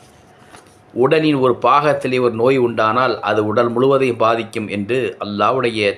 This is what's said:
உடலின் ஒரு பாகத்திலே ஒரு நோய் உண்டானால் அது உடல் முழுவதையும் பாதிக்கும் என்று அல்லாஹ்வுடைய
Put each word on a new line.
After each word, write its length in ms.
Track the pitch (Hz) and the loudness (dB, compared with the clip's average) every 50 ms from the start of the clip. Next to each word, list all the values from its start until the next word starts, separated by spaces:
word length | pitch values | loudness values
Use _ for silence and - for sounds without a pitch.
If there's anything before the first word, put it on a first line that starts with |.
| - - - - - - - - - - - - - - - - _ - - | -20 -20 -20 -20 -20 -20 -20 -20 -20 -20 -20 -20 -20 -20 -20 -20 _ -12 -2
உடலின் 420 | 117 127 135 160 160 156 156 147 | -2 0 2 2 2 2 2 2
ஒரு 220 | 135 131 127 120 - | 2 2 2 0 2
பாகத்திலே 600 | - 120 131 147 147 151 143 143 - 131 127 127 | 2 2 2 2 2 0 0 0 -2 -2 -2 0
ஒரு 120 | 123 120 110 | 0 0 0
நோய் 240 | 113 117 131 139 131 | 2 2 2 4 2
உண்டானால் 640 | 123 120 113 113 110 110 110 123 131 123 110 - | 2 0 0 0 0 0 0 0 0 0 -2 -2
அது 240 | - 101 107 110 107 | -2 -2 0 0 0
உடல் 240 | 107 104 120 120 117 | 0 0 0 0 0
முழுவதையும் 480 | 117 117 131 135 139 131 135 127 113 107 | 0 0 2 2 2 2 2 0 0 0
பாதிக்கும் 500 | 113 113 117 117 110 104 - 113 107 90 | 0 0 0 -2 -4 -6 -8 -8 -6 -6
என்று 500 | 95 104 101 98 123 131 120 98 - - | -4 -6 -4 -2 -2 -2 -2 -4 -6 -8
அல்லாஹ்வுடைய 760 | 98 104 101 101 104 110 123 131 123 120 110 110 104 101 98 | -10 -8 -4 -2 0 0 0 0 -2 -2 -2 0 -2 -2 -2